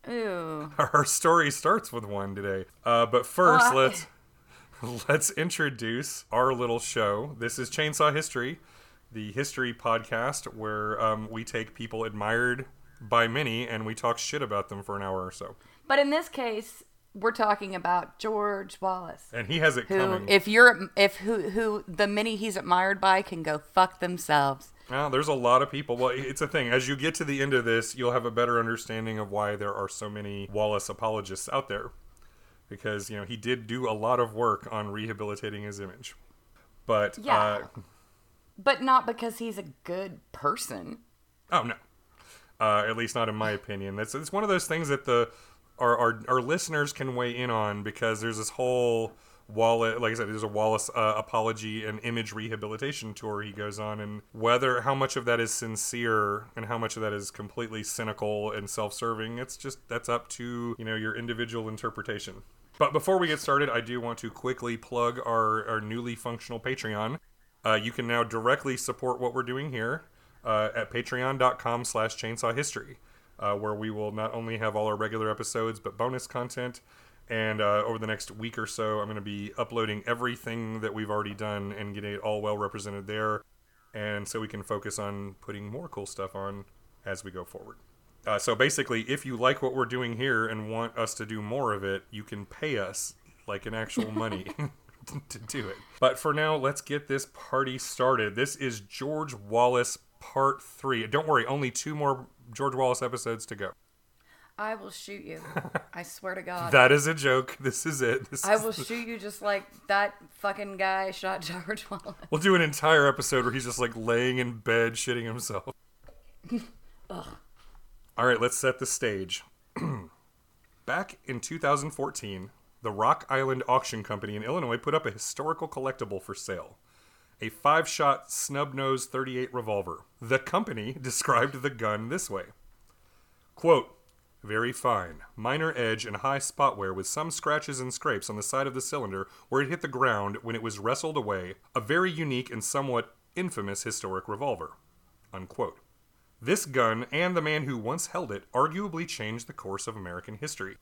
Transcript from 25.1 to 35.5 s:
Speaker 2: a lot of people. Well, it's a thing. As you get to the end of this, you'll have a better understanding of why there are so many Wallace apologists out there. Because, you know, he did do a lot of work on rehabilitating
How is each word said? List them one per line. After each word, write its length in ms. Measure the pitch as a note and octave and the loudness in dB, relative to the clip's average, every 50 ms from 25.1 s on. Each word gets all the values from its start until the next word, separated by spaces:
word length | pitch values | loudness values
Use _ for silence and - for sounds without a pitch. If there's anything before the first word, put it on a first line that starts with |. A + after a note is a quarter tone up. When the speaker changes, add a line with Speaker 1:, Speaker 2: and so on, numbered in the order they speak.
| C3 C3 D3+ D3+ | 2 2 4 4
Speaker 2:
a 40 | D3 | 2
lot 280 | C3 A#2+ A#2+ B2 B2+ C#3 | 4 6 8 8 8 6
of 80 | C#3 | 4
people. 260 | - C#3 D3 C#3+ A#2+ | -2 -6 -4 -2 0
Well, 140 | A#2+ B2+ B2+ B2 | 2 2 2 2
it's 280 | C3 C#3 C3 C3+ - D#3 | 0 -4 -6 -2 -2 -2
a 40 | C#3+ | 0
thing. 200 | - D#3+ C3 A#2+ | 0 0 2 4
As 180 | A#2+ C3 B2+ B2+ | 4 2 4 2
you 80 | C#3+ | -2
get 180 | C3+ C3 D#3+ D#3+ | 0 0 -2 0
to 100 | - E3 | 0 -2
the 160 | C#3+ C#3 C3+ | -2 0 0
end 140 | C#3 C#3 C3+ | 2 4 4
of 100 | B2+ A#2 | 4 4
this, 300 | A#2 A2+ A2+ A2+ - - | 4 2 2 2 -2 -4
you'll 180 | B2+ B2+ A#2+ A#2+ | 0 0 2 2
have 140 | B2+ A#2 | 2 0
a 40 | A#2+ | 0
better 280 | A2+ A#2 A#2+ A#2+ A#2+ A#2 | 2 2 2 4 4 2
understanding 600 | A#2 A2+ A2+ A2 - - A2+ A2 A2 A2+ A2 G#2+ | 2 0 -2 -4 -4 -6 -6 -4 -4 -4 -4 -4
of 120 | G#2+ G2 | -4 -2
why 260 | G2+ G#2 G#2 G#2 G#2 | 0 0 0 0 0
there 160 | G2+ G#2 G2+ G2+ | -2 -4 -4 -2
are 160 | G#2 G2+ G2 | -2 -4 -4
so 220 | - - G#2+ G#2 | -6 -8 -8 -8
many 380 | G#2 G#2+ G#2 G2+ G2+ G2+ G2+ G2 G2+ | -8 -8 -8 -8 -8 -8 -8 -4 0
Wallace 360 | G#2+ G#2+ G#2+ G#2+ G2+ - - | 2 2 4 2 0 -2 -4
apologists 580 | G2+ - - A2 A2 A2 G2 F#2+ F#2+ F#2+ - - | -6 -2 -2 0 0 -2 -4 -6 -8 -8 -6 -2
out 180 | C3 C3+ C3 - | -2 -2 -2 -2
there. 240 | G2+ G2+ B2 B2 - - - - - - - - - - - - _ - _ _ | -6 -6 -6 -8 -14 -16 -20 -20 -20 -20 -20 -20 -20 -20 -20 -20 _ -20 _ _
Because, 400 | G2+ G2 - A2 G#2 G#2 G2 - | -18 -8 -4 -4 -4 -4 -4 -6
you 80 | A2 | -8
know, 80 | G#2 G2+ | -8 -8
he 120 | F#2 A#2+ | -8 -10
did 300 | A2 G2+ A#2 B2+ B2 A2 | -6 -2 -2 -2 -2 -2
do 220 | G#2+ A2+ B2+ B2+ A2+ | -6 -4 -2 0 0
a 40 | A2 | 0
lot 280 | G#2+ G#2+ A#2 B2+ B2 | 0 2 2 4 4
of 140 | B2 A2 G#2+ | 2 2 2
work 340 | A2 A#2+ A#2 G#2 - - A#2+ | 0 2 2 2 2 -2 -6
on 180 | A2+ G#2+ G#2+ G#2 | -4 -4 -4 -4
rehabilitating 720 | G2+ G#2+ G#2+ A2+ A2 G2 G#2+ G#2 G#2 G2+ - G#2+ | -4 -6 -4 -6 -4 -4 -4 -6 -4 -6 -6 -8